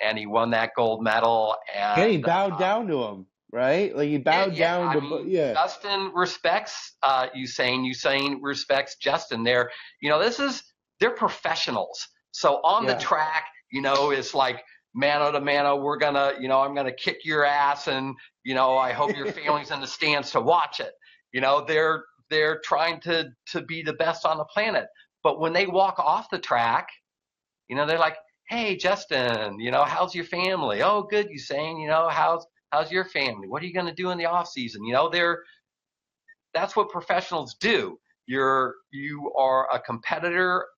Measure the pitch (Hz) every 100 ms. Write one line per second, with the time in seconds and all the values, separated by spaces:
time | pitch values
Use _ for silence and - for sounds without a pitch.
0 | 104 110 104 110 117 113 113 - 113 110
1 | 113 113 117 117 110 - - 101 104 104
2 | 214 180 131 175 196 170 185 214 220 147
3 | 110 98 92 _ _ 117 131 165 202 139
4 | 147 147 143 165 196 165 165 180 175 143
5 | 139 156 - 185 139 113 - - 202 196
6 | 196 175 180 - 165 196 214 - - -
7 | 143 131 127 - 127 - 127 127 131 127
8 | 147 139 139 135 139 135 - 139 139 -
9 | 139 151 - 113 117 123 120 - - -
10 | 143 151 214 233 277 247 - _ _ -
11 | 233 233 220 - 165 160 - 113 87 -
12 | - _ _ - 156 143 160 208 233 -
13 | - 160 156 160 - - - 135 139 139
14 | 143 135 123 143 131 123 - _ _ 123
15 | 143 147 147 147 143 143 143 143 139 147
16 | 147 139 139 139 131 135 139 143 131 127
17 | - - 156 151 143 143 143 143 - 135
18 | 135 131 - _ 127 131 131 131 127 117
19 | 143 139 139 147 147 147 143 143 131 -
20 | 156 147 135 - 123 170 147 - 107 -
21 | _ _ _ 127 131 143 143 156 160 156
22 | - _ - 156 156 156 - 151 165 160
23 | 165 165 143 123 - 160 143 165 156 151
24 | 165 160 160 156 151 208 220 160 - _
25 | _ _ 156 143 160 170 196 175 190 185
26 | 147 185 226 180 - 120 117 131 - -
27 | _ _ _ _ _ _ - 131 147 165
28 | 160 160 - _ - 233 214 185 180 202
29 | - 139 123 113 107 101 117 139 143 160
30 | 185 175 165 175 185 190 135 101 165 208
31 | 202 208 208 143 - 143 156 160 151 160
32 | 165 147 160 170 - _ - 147 160 180
33 | 185 160 131 110 95 135 180 175 175 165
34 | 185 180 170 175 170 139 120 104 110 127
35 | 165 175 170 170 - _ _ _ _ _
36 | _ _ _ - _ 160 196 - 202 175
37 | - 180 180 160 127 - 214 190 98 -
38 | _ _ - 135 135 135 127 - _ 139
39 | 143 147 147 - 131 131 131 127 - 113
40 | - 156 175 175 185 180 -